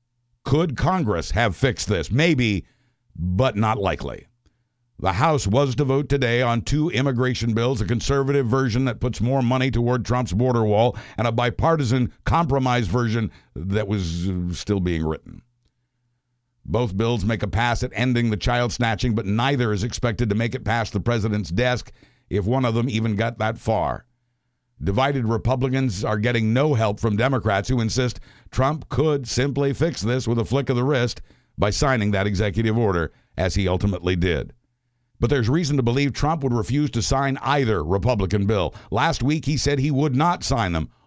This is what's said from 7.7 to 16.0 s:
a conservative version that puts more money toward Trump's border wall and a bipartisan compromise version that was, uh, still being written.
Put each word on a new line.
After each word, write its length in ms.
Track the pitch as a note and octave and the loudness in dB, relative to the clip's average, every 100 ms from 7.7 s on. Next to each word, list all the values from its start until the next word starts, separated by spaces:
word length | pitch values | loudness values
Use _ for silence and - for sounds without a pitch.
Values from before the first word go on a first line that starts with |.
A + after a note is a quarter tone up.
| B2+ | -2
a 40 | G#2+ | -2
conservative 600 | A#2 - C#3 C3+ C#3+ A#2 | -2 0 0 2 0 2
version 380 | C3 C3 A#2 C3 | 0 0 0 -2
that 140 | A2 | -2
puts 220 | B2+ - | -4 -2
more 220 | A#2+ C3+ | -2 0
money 260 | A#2+ B2+ C3 | 0 0 0
toward 340 | A#2+ A#2+ B2 | 0 0 0
Trump's 300 | - B2 G#2+ | 0 -2 0
border 300 | F2+ B2+ A#2+ | 0 2 2
wall 340 | G#2+ G#2 B2 - - - | 2 4 2 0 -8 -4
and 100 | A2+ | -2
a 40 | |
bipartisan 800 | A2+ A#2+ - D#3+ E3 B2 C3 B2 - | 0 0 2 2 2 2 0 0 -4
compromise 640 | - D#3+ E3 C#3 C3 B2 G2 | 0 2 2 2 2 2 2
version 420 | B2 A#2 A#2 G#2+ - _ - | 0 0 0 -2 -6 _ -10
that 320 | F#2 G2+ G2+ | -4 -2 0
was, 400 | G#2 E2+ E2+ F#2 | -2 -2 -2 -2
uh, 240 | F#2 F2 | -2 -4
still 260 | E2+ - G2+ | -4 -2 0
being 260 | F2+ E2 D#2 | 0 0 -2
written. 380 | D#2 - G1+ - _ _ _ _ _ | -4 -10 -20 -20 _ _ _ _ _